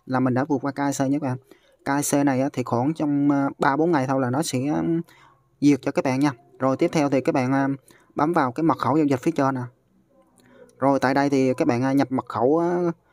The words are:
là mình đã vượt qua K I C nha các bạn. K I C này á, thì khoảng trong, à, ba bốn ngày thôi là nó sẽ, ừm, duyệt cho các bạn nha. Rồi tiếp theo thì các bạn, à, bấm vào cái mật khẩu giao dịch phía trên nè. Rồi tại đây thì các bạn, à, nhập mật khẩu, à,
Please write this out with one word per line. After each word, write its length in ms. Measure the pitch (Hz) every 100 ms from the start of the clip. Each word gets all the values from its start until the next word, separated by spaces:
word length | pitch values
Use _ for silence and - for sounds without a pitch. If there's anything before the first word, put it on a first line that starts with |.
| -
là 140 | 127
mình 140 | 131
đã 100 | 123
vượt 140 | 147 139
qua 100 | 139
K 60 | 139
I 140 | 143 139
C 120 | 135
nha 80 | 143
các 60 | 139
bạn. 100 | 123 _ - _ _ -
K 20 | 139
I 240 | 143 143
C 40 | 143
này 160 | 127
á, 80 | 135
thì 100 | -
khoảng 300 | 120 117 135
trong, 380 | 165 151 143 143
à, 180 | 139 139 -
ba 160 | 143 139
bốn 160 | 165
ngày 160 | 156 127
thôi 140 | 135
là 80 | 123
nó 120 | 131
sẽ, 160 | 165 127 139
ừm, 340 | 165 165 165 - - - _ _ -
duyệt 200 | 143 135
cho 100 | -
các 140 | 139 135
bạn 140 | 131
nha. 120 | 147 120 _ -
Rồi 180 | 131 135
tiếp 120 | 170
theo 160 | 170 143
thì 120 | 135
các 140 | 131 151
bạn, 180 | 127
à, 140 | 135 139 135 _ - _ -
bấm 180 | 151
vào 180 | 175 131
cái 120 | 117
mật 140 | 160 123
khẩu 200 | 117 151
giao 80 | 147
dịch 140 | 131
phía 100 | 170
trên 240 | 160 135 131
nè. 60 | 123 _ _ _ _ _ _ _ _ - - -
Rồi 200 | 135 135
tại 140 | 127
đây 160 | 135 143
thì 240 | 135 131
các 140 | 127 151
bạn, 160 | 120
à, 100 | 131
nhập 180 | 139 131
mật 140 | 131 -
khẩu, 320 | 110 123 160
à, 220 | 170 175 170 165 _